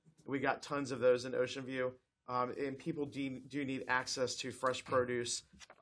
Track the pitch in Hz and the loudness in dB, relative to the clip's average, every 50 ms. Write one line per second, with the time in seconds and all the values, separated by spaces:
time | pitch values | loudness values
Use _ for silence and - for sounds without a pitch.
0 | _ - _ _ - - 135 135 127 139 127 - - - 147 143 139 120 135 117 | _ -20 _ _ -6 -4 -2 2 2 2 2 0 -2 -4 -2 -2 -2 -2 -2 4
1 | 120 127 123 123 120 131 123 123 127 123 - 135 131 123 135 131 127 127 127 - | 6 6 6 6 4 0 0 0 0 0 0 -6 -6 -4 -2 -2 -2 -2 -4 -6
2 | _ _ _ _ _ - 123 123 123 127 107 - 139 135 131 131 - 165 156 147 | _ _ _ _ _ -2 0 0 0 0 0 -2 -4 -4 -4 -4 -4 -4 -2 -2
3 | 143 117 107 135 139 135 131 123 127 131 127 147 139 127 135 127 - - 127 127 | -4 -4 -4 -4 -4 -4 -4 -8 -10 -8 -6 -4 -2 -2 -4 -4 0 2 2 2
4 | 127 - - 135 127 120 - - - 127 110 - - 127 123 - - - 139 127 | 2 0 0 0 0 0 0 -4 -4 -6 -4 0 0 0 0 0 -2 2 4 4
5 | 123 123 123 120 117 110 - - - _ - - - - - - | 4 4 2 0 0 -2 -4 -6 -8 _ -18 -20 -20 -20 -12 -6